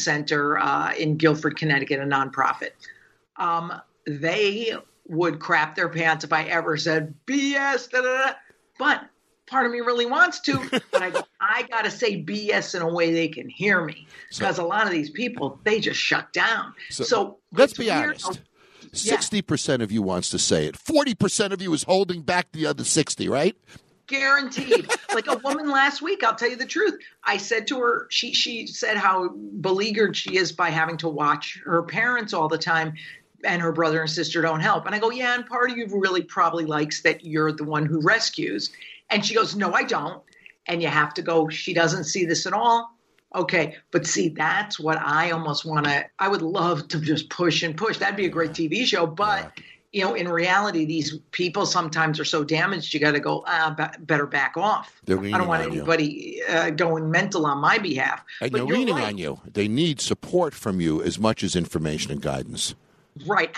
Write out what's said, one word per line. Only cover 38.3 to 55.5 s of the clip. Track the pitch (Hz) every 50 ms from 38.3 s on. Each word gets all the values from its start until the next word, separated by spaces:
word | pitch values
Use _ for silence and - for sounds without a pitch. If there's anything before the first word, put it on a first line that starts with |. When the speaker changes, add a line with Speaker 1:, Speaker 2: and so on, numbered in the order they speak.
| - - - - 196 208 - - - - - - - - _ -
Speaker 1:
And | 226 208 202
she | - 226
goes, | 226 208 151 165
"No, | 202 196 175 185
I | 247 254
don't." | - 220 160 147 165 185 - - _ _ _ _ - - _ _
And | - 175 170
you | 165 147
have | 143 151 151 151 -
to | - 160
go, | 170 165 165 156 160
"She | - - - 190 175
doesn't | 175 170 160 170 190 156
see | - - 196 175
this | 160 165 160 -
at | 185 190
all." | 214 233 233 233 233 233 - - _ _ _ _ _ _ _ -
Okay, | 185 175 151 185 170 147 160 - - - _
but | - 170 156
see, | - - 160 185 165
that's | 156 - 151 165 180 196 208 202 - -
what | 151 156 160
I | 156 - 143 147 156 170 175 165
almost | 165 160 151 143 - -
wanna, | 160 156 151 147 147 143 143 147 - - -
I | 190 196
would | 202 175 160
love | 160 185 196 165 175 170 147 - -
to | - 156
just | 156 160 151 - - -
push | - - 175 170 151 - 175
and | 165 151
push. | 156 214 220 - -
That'd | 196 196 202
be | 202 196
a | 170
great | - 165 165 156 160
T | - 165 151
V | 170 220 254
show, | - 208 185 165 160
but | 156 175 202 214 202 190 - - -
Speaker 2:
Yeah. | - - - - _ _ _ -
Speaker 1:
you | 202 190
know, | 180 165
in | - 175 180
reality, | 170 165 170 185 185 202 208 208 175 165 156
these | 151 160 160 147 151 156 151 - _ -
people | - 180 175 156 202 190
sometimes | - - 180 165 156 160 165 160 156 151 156
are | 151
so | - - 160 147
damaged, | 147 156 156 175 190 196 170 151 - -
you | 151
gotta | 147 151 147 147
go, | 147 151 151 151 -
"Ah, | - 175 165 160 156 156
be-, | 160 151 - - - 165
better | - 160 143 147
back | 139 - 143 135 - -
off." | 165 190 214 202 - - - - _ _
Speaker 2:
They're | - 185
Speaker 1:
I | 190 196
don't | 202 208
Speaker 2:
leaning | 185 180
Speaker 1:
want | 175